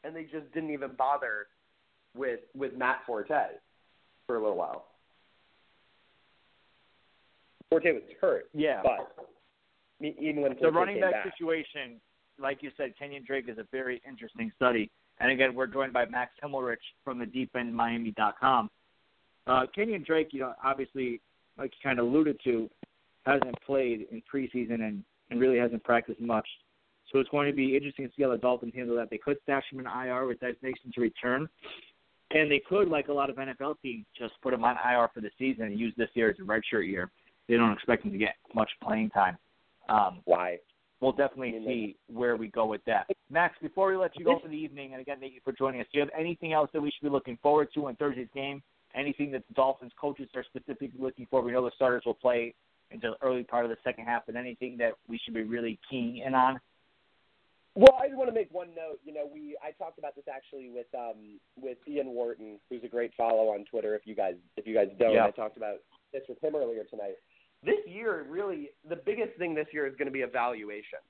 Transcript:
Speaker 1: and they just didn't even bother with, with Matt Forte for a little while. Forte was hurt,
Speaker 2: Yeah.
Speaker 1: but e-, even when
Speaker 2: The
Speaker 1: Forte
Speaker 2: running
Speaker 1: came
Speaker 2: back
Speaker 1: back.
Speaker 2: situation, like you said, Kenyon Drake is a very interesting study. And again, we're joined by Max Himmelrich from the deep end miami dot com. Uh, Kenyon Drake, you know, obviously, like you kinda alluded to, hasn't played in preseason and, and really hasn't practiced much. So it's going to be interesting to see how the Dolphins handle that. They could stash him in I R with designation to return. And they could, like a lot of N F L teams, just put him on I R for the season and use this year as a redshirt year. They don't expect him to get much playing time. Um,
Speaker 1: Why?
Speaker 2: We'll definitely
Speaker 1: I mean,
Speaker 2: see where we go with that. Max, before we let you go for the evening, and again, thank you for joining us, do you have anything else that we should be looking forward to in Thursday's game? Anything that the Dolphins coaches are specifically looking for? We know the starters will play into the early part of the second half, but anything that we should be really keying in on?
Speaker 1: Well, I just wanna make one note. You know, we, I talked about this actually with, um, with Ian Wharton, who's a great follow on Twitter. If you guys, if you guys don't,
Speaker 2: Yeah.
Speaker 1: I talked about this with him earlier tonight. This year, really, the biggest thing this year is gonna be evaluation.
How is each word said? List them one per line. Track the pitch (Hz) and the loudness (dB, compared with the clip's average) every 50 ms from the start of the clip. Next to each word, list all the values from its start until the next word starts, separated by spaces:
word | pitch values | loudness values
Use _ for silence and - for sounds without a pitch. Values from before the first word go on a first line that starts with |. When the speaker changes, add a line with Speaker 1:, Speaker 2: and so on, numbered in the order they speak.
| - | -12
Speaker 1:
and | 151 160 | -12 -12
they | 160 160 | -12 -14
just | 156 143 160 147 - - | -10 -10 -10 -10 -8 -8
didn't | 160 160 156 | -6 -6 -4
even | 151 143 139 131 127 - | -6 -6 -6 -10 -2 -2
bother | 131 131 143 139 131 120 107 104 104 _ _ _ _ _ _ _ _ _ _ _ _ _ _ | 0 2 2 0 0 -4 -4 -6 -6 _ _ _ _ _ _ _ _ _ _ _ _ _ _
with, | 120 135 131 120 113 - _ _ | -6 -4 -4 -4 -4 -8 _ _
with | 135 139 127 120 | -6 -6 -6 -4
Matt | 127 127 123 131 - - | -2 0 0 0 -2 -4
Forte | - 120 110 101 - 151 147 110 - - - _ _ _ _ _ _ _ _ _ _ _ _ _ - | -6 -4 -4 -2 0 0 0 0 -2 -6 -14 _ _ _ _ _ _ _ _ _ _ _ _ _ -4
for | 123 | -2
a | 117 | 0
little | 107 107 98 90 | 0 0 0 0
while. | 85 69 - - - _ _ _ _ _ _ _ _ _ _ _ _ _ _ _ _ _ _ _ _ _ _ _ _ _ _ _ _ _ _ _ _ _ _ _ _ _ _ _ _ _ _ _ _ _ _ _ _ _ _ _ _ _ _ _ - _ | -2 -4 -4 -10 -12 _ _ _ _ _ _ _ _ _ _ _ _ _ _ _ _ _ _ _ _ _ _ _ _ _ _ _ _ _ _ _ _ _ _ _ _ _ _ _ _ _ _ _ _ _ _ _ _ _ _ _ _ _ _ _ 0 _
Forte | 165 160 147 170 151 | 2 4 6 4 2
was | 117 - - - - | 2 -2 -10 -8 0
hurt, | - 185 135 90 - - _ | 0 2 2 0 -2 -6 _
Speaker 2:
Yeah. | 151 151 156 135 101 95 | -2 0 0 0 2 2
Speaker 1:
but | 135 117 92 82 - - - - - _ _ _ _ _ _ _ _ _ _ _ _ _ _ 147 | 2 2 2 -4 -10 -14 -20 -20 -20 _ _ _ _ _ _ _ _ _ _ _ _ _ _ -8
e-, | 151 - - | -8 -6 -4
even | 147 156 147 147 143 | -4 -2 0 0 0
when | 139 127 | 0 0
Speaker 2:
The | 127 | 4
Speaker 1:
Forte | - 160 151 | 2 4 4
Speaker 2:
running | 170 180 190 202 | 4 2 2 0
Speaker 1:
came | - - | 0 2
Speaker 2:
back | - 117 107 - | 2 2 0 -2
Speaker 1:
back. | 196 - | -6 -8
Speaker 2:
situation, | - 170 165 165 160 147 - - 151 135 123 120 113 _ _ _ _ _ _ _ - | -6 -2 -2 -2 -2 -4 -8 -10 -10 -10 -10 -14 -20 _ _ _ _ _ _ _ -6
like | 139 135 143 139 | -4 -4 -4 -4
you | 147 139 - | -8 -14 -8
said, | - 143 127 107 - | -6 -6 -6 -6 -10
Kenyon | 143 143 143 139 127 | -14 -12 -12 -14 -8
Drake | 120 139 135 120 123 | -4 -4 -4 -4 -4
is | 113 110 | -10 -10
a | 107 - | -12 -8
very | - 131 131 127 123 117 _ | -6 -6 -4 -4 -6 -6 _
interesting | 139 131 113 117 113 _ - 117 110 - _ | -16 -18 -16 -16 -16 _ -8 -8 -8 -2 _
study. | 131 123 123 113 107 110 _ _ _ _ _ _ | 4 4 4 4 0 -2 _ _ _ _ _ _
And | 123 123 | 2 2
again, | 135 127 135 131 120 | 4 6 4 4 4
we're | 123 131 120 | 0 -4 -2
joined | 104 135 139 135 123 | 0 -2 -2 0 2
by | 127 120 | 0 0
Max | 113 120 123 123 - _ - - | 2 0 -4 -4 -4 _ -12 -10
Himmelrich | 147 139 135 127 123 117 113 - - _ _ _ | -6 -4 -4 -2 -2 -4 -6 -8 -20 _ _ _
from | 139 131 123 | -8 -6 -6
the | 120 | -6
deep | 107 123 127 131 127 _ | -6 -4 -4 -4 -4 _
end | 127 123 120 117 | -4 -4 -4 -2
miami | 117 117 117 117 117 117 110 104 - | 0 0 0 0 -2 -4 -4 -2 0
dot | 110 104 - - | 0 0 0 2
com. | 127 131 131 123 107 110 _ _ _ _ _ _ _ _ _ _ _ _ _ _ _ | 2 4 4 4 2 0 _ _ _ _ _ _ _ _ _ _ _ _ _ _ _
Uh, | - 127 131 127 127 - | 2 2 2 2 0 -2
Kenyon | 196 214 226 220 185 147 | -2 -2 0 0 -4 0
Drake, | - 160 160 160 156 | 2 2 2 2 0
you | - 135 | -2 -6
know, | 135 127 - - - | -6 -6 -6 -2 0
obviously, | 135 135 135 135 - _ 139 131 123 117 113 _ _ _ _ _ _ _ - | 0 0 0 -4 -6 _ -4 -2 -2 -4 -6 _ _ _ _ _ _ _ -10
like | 139 131 | -10 -10
you | - - - 139 | -10 -6 -2 -2
kinda | 131 123 | 2 2
alluded | 120 120 131 151 160 151 139 - - | 2 4 4 4 4 4 2 0 0
to, | 131 120 113 113 107 _ _ - _ _ _ _ _ _ _ _ | 0 0 0 0 -4 _ _ -20 _ _ _ _ _ _ _ _
hasn't | 131 139 139 131 127 120 - _ | 2 2 4 2 0 -2 -8 _
played | - 139 135 131 123 117 110 107 - | -2 0 2 2 2 0 -2 -4 -10
in | 113 113 - _ | -12 -14 -12 _
preseason | - 139 131 120 - 123 120 113 117 117 110 | -4 -4 -4 -2 -2 -2 -2 -2 -2 -2 -2
and, | 110 104 98 98 _ _ _ _ _ | -2 -4 -6 -10 _ _ _ _ _
and | 120 120 | 0 2
really | 127 131 127 120 | 4 4 6 4
hasn't | 123 120 120 113 - | 4 2 0 -4 0
practiced | - 120 117 - - 110 - | 2 2 2 2 0 -8 -6
much. | 117 117 117 110 - - - - _ _ _ _ _ _ _ _ _ - | -2 0 0 0 0 -4 -14 -20 _ _ _ _ _ _ _ _ _ 0
So | - 135 | 2 2
it's | 135 - | 2 2
going | - 147 143 143 | 0 0 2 2
to | 139 | 2
be | 139 135 135 135 | 2 2 4 4
interesting | 139 143 143 135 - 139 120 | 2 2 0 -8 -8 -8 -8
to | _ | _
see | - 139 | 0 2
how | 131 | 2
the | 123 110 | 2 2
Dolphins | 120 127 123 120 - 117 - | 2 2 2 2 -2 -8 -8
handle | 127 127 120 120 | -6 -4 -2 0
that. | 120 117 110 | -2 -2 -4
They | 113 107 | -6 -6
could | - - 143 143 _ | -2 -2 -2 -2 _
stash | - 139 139 - - | -2 -2 -2 -2 -6
him | - 131 | -12 -10
in | 127 123 | -8 -6
I | 95 123 127 127 | -6 -6 -4 -2
R | 127 127 135 127 | -2 -2 -2 -2
with | 120 - | -4 -4
designation | - 123 120 _ - 131 127 - _ 123 117 | -4 -6 -6 _ -6 -8 -8 -8 _ -10 -2
to | 127 | 0
return. | 117 113 - - - 123 123 135 156 156 _ _ - - - - - - _ _ _ _ _ _ _ _ | 0 0 0 0 0 0 0 0 0 -4 _ _ -18 -16 -16 -16 -18 -20 _ _ _ _ _ _ _ _
And | - 156 156 151 | 2 2 4 4
they | 147 139 139 - | 2 0 2 2
could, | 185 202 202 175 | 2 2 4 4
like | 160 147 139 - | 2 0 0 0
a | 143 | 0
lot | 143 139 135 | 0 0 0
of | 131 127 | -2 -4
N | 135 135 | -8 -8
F | 127 _ | -6 _
L | 135 147 151 _ | -4 -4 -4 _
teams, | - 135 120 113 104 _ _ - | -6 -8 -8 -8 -10 _ _ -10
just | 120 110 - _ | -10 -10 -10 _
put | - 131 127 | -2 -2 0
him | 120 117 | 2 2
on | 120 123 82 87 | 2 2 2 2
I | 123 123 | 4 6
R | 123 117 113 _ | 6 4 4 _
for | 120 | -4
the | 107 104 _ _ | -10 -10 _ _
season | 127 131 135 113 113 | -2 -2 0 0 -2
and | 107 101 104 | -4 -2 0
use | 117 117 107 - | -2 -2 0 0
this | 120 - _ | -2 0 _
year | 120 113 110 | 2 4 4
as | 95 87 | 2 0
a | 95 | -2
redshirt | 95 107 113 107 - - 110 90 82 | -2 -2 -2 0 0 0 0 0 0
year. | - 90 90 90 _ _ _ _ _ _ _ - | -2 -4 -4 -6 _ _ _ _ _ _ _ 2
They | 117 | 4
don't | 117 117 113 104 | 6 6 6 4
expect | 98 - - 120 110 - | 2 2 2 2 2 2
him | 104 98 | -4 -2
to | 95 | 0
get | 107 101 - _ _ _ - | 0 -2 -2 _ _ _ 0
much | 113 110 - - _ | 0 0 0 -2 _
playing | - - 214 110 110 - | -4 -2 0 0 0 0
time. | - 101 98 92 87 - _ _ _ _ _ _ _ _ _ - | 2 4 4 4 2 -4 _ _ _ _ _ _ _ _ _ 2
Um, | 107 107 101 92 90 85 82 | 4 4 4 4 0 -6 2
Speaker 1:
Why? | - 87 87 90 90 87 87 _ _ _ _ _ _ _ _ | 4 4 4 4 -2 -4 -6 _ _ _ _ _ _ _ _
Speaker 2:
We'll | 127 131 | 0 0
definitely | 127 - 139 131 - 135 131 120 | 2 2 0 0 0 -4 -8 -6
Speaker 1:
I | 113 113 | -6 -6
mean, | 110 113 | -4 -4
Speaker 2:
see | 127 120 110 104 - _ _ _ | -4 -4 -4 -6 -8 _ _ _
where | 120 113 123 120 120 110 | -6 -2 0 0 0 0
we | 113 107 | -2 -6
go | - 117 113 | -2 -2 0
with | 110 107 101 _ | 0 -2 -6 _
that. | - 113 101 92 - - _ _ _ | -2 0 0 0 -2 -6 _ _ _
Max, | 139 160 175 170 - - | 0 2 2 2 0 -4
before | 160 147 - - 190 196 | -12 -8 0 2 2 2
we | 190 190 | 2 0
let | 185 165 - - | -2 -2 -4 -2
you | 175 | 2
go | 170 170 165 | 2 2 2
for | 165 165 | 2 -8
the | 156 | -8
evening, | 151 156 147 139 143 139 135 131 | -8 -8 -8 -10 -12 -14 -14 -12
and | 127 | -14
again, | 131 135 139 131 | -10 -10 -10 -10
thank | 135 135 131 | -10 -14 -14
you | 127 _ | -8 _
for | 135 | -6
joining | 123 - 135 135 131 123 | -4 0 -2 -2 -2 -4
us, | 117 - | -8 -2
do | - 143 | 0 0
you | 143 | 0
have | 143 - 156 | 0 -2 -4
anything | 160 170 170 - - 165 156 | -4 -4 -4 -6 -4 0 2
else | 151 151 139 | 2 2 2
that | - 156 | 0 -2
we | 147 147 | -2 -2
should | - - 147 | -4 -4 -4
be | 147 | 0
looking | 139 135 - - 120 - _ | 0 0 -2 -2 -12 0 _
forward | 147 147 151 147 139 - | 4 6 6 4 2 -2
to | 151 147 135 | -4 -4 -4
in | 120 - | -4 -2
Thursday's | 147 147 131 123 123 110 _ | -2 -2 -2 -4 -8 -10 _
game? | 139 139 139 139 139 - _ _ _ _ _ _ | -8 -8 -8 -8 -10 -14 _ _ _ _ _ _
Anything | 127 139 147 135 - 147 143 | -4 -4 -4 -2 -2 -4 -2
that | 135 127 - _ | -2 -6 -8 _
the | - | 2
Dolphins | - 131 135 135 - - 120 _ - | 2 2 2 2 -2 -6 -20 _ -6
coaches | - 143 139 - 135 120 - | -6 -6 -4 -6 -12 -10 -8
are | 131 123 | -10 -10
specifically | - _ 131 - - 135 - 143 123 120 127 | -8 _ -14 -10 -10 -10 -8 -8 -10 -8 -6
looking | 131 131 - - 123 - | -6 -6 -6 -8 -10 0
for? | - 131 | 2 2
We | 117 120 | 2 2
know | 120 127 127 | 0 0 0
the | 120 - | 0 0
starters | - 135 127 123 123 - | 2 2 2 2 2 0
will | 120 110 | -2 -4
play | _ - 127 123 120 117 117 - _ _ _ _ _ _ _ | _ 2 2 2 2 0 -2 -8 _ _ _ _ _ _ _
into | - 113 110 113 | -16 -6 -6 -6
the | 110 - - 131 | -4 -2 0 0
early | 127 123 120 | 0 0 -2
part | - - 120 120 | -2 0 0 0
of | 117 | 0
the | 113 - _ | -2 -4 _
second | 127 120 - 113 | -6 -6 -4 -4
half, | 117 120 117 - | -4 -4 -4 -4
but | - 113 120 | -6 -8 -8
anything | 123 127 120 _ 127 127 127 120 | -8 -8 -8 _ -8 -8 -4 0
that | 120 117 104 _ _ - | 0 0 0 _ _ -10
we | 117 117 | -10 -10
should | - - 117 | -8 -6 -6
be | 113 110 | -4 -4
really | 107 117 120 117 117 110 - - - | -2 -4 -4 -4 -4 -6 -8 -12 -8
keying | 131 131 120 117 120 120 | -6 -4 -4 -4 -6 -6
in | 127 135 131 | -6 0 4
on? | 131 127 131 135 127 _ _ _ _ _ _ _ _ _ _ _ _ _ _ _ _ _ _ _ _ _ _ _ | 4 4 4 2 0 _ _ _ _ _ _ _ _ _ _ _ _ _ _ _ _ _ _ _ _ _ _ _
Speaker 1:
Well, | 208 208 269 262 - | 12 12 12 12 12
I | 269 277 | 2 -2
just | 277 262 | 0 -2
wanna | 269 247 | -2 0
make | 226 226 202 160 156 | 0 -2 -4 -2 -6
one | 180 175 175 | -10 -10 -10
note. | 165 165 160 160 151 - _ | -12 -14 -12 -12 -12 -12 _
You | 147 151 | -14 -8
know, | 151 147 147 | -8 -8 -8
we, | 147 156 151 147 147 147 | -8 -14 -16 -14 -14 -12
I | 147 151 | -14 -14
talked | 156 _ 190 165 165 - | -12 _ -14 -14 -14 -12
about | 151 143 139 | -12 -12 -12
this | 143 139 - 135 | -12 -14 -14 -14
actually | 135 _ _ - 139 131 123 | -14 _ _ -18 -16 -16 -12
with, | 120 123 117 _ - 127 | -12 -14 -12 _ -10 -10
um, | 120 117 110 110 107 104 104 98 _ _ _ - | -8 -8 -10 -12 -14 -20 -20 -20 _ _ _ -14
with | 131 131 123 _ _ | -12 -12 -12 _ _
Ian | - 147 147 139 131 | -8 -6 -4 -4 -4
Wharton, | 120 120 120 117 117 - 110 110 107 101 _ _ | -4 -4 -4 -4 -4 -8 -12 -16 -16 -18 _ _
who's | 127 120 120 | -12 -12 -10
a | 117 | -6
great | 117 120 120 117 _ - | -4 -4 -4 -4 _ 0
follow | 117 113 117 110 110 110 | 2 4 6 6 4 4
on | 104 101 104 | 2 -2 -6
Twitter. | - - 117 107 107 107 | -6 -6 -4 -2 -2 -2
If | 107 _ | -4 _
you | 110 107 | -8 -4
guys, | 101 101 95 90 90 _ _ _ | -2 -2 -2 -2 -6 _ _ _
if | - 104 | -12 -8
you | 113 110 | 0 2
guys | 110 101 98 98 - | 4 4 2 4 4
don't, | 117 113 107 | 4 6 8
Speaker 2:
Yeah. | 113 113 | 8 6
Speaker 1:
I | 104 | 6
talked | - - 113 107 - - | 2 0 -6 -6 -6 -8
about | 113 104 101 90 _ _ _ _ _ _ - | -8 -8 -8 -8 _ _ _ _ _ _ -10
this | 135 135 - | -10 -10 -10
with | 123 - | -12 -4
him | - 156 151 | -4 -2 0
earlier | 151 135 117 117 110 104 | 0 -2 -2 -4 -6 -8
tonight. | - - 107 101 98 95 - _ _ _ _ _ _ _ _ - | -10 -10 -10 -8 -10 -10 -12 _ _ _ _ _ _ _ _ 0
This | 147 - 415 415 - | 0 0 0 0 -8
year, | - 202 233 220 196 160 143 131 | -12 -6 -4 -4 -4 -4 -6 -8
really, | 151 180 208 196 185 156 143 143 - _ _ - | -6 -6 -4 -4 -6 -8 -10 -12 -16 _ _ -12
the | 170 170 | -12 -8
biggest | - 196 220 233 220 - - 170 | -4 -4 -2 -2 -4 -6 -4 -6
thing | 180 170 160 | -6 -4 -2
this | 151 151 151 | -4 -4 -4
year | - 151 147 135 | -4 -4 -4 -4
is | 135 | -4
gonna | 135 143 139 | -6 -6 -4
be | 131 135 | -4 -4
evaluation. | 127 120 123 127 120 123 123 110 104 104 104 104 107 - - - _ _ | -6 -4 -2 -2 -2 -2 -2 -6 -8 -10 -12 -12 -12 -14 -16 -16 _ _